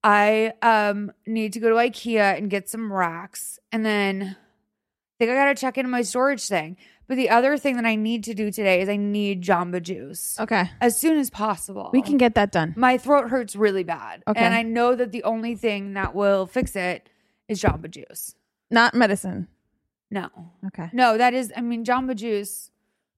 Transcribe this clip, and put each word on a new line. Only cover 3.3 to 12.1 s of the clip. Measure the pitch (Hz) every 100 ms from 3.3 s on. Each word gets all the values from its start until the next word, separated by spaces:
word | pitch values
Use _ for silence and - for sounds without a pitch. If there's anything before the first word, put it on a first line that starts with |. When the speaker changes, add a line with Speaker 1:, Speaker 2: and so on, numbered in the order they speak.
| - - - _
Speaker 1:
and | 226 220
then | 208 196 190 190 190
I | _ _ _ _ _ _ _ _
think | 226
I | 262
gotta | 277
check | 277 262 262
into | 254
my | 247
storage | 220 254 269 269 -
thing. | 185 156 185 _ _ _
But | 262
the | 247
other | 233 262 294
thing | 285 247
that | 226
I |
need | 220 220 233
to | 214
do | 214 208
today | 196 196 180
is | 190
I | 208
need | 202 208 202 190
Jamba | 175 175 180 180
Juice. | 175 180 135 180 - -
Speaker 2:
Okay. | 220 220 185 -
Speaker 1:
As | 247 -
soon | 320 311
as | 254
possible. | - 214 196 - 196 -
Speaker 2:
We | 262
can | 285